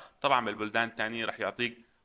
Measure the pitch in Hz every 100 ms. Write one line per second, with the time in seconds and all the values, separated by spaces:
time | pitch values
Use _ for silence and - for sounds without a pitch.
0 | - - 143 131 110 104 107 113 117 113
1 | 110 117 110 - 101 104 120 120 - _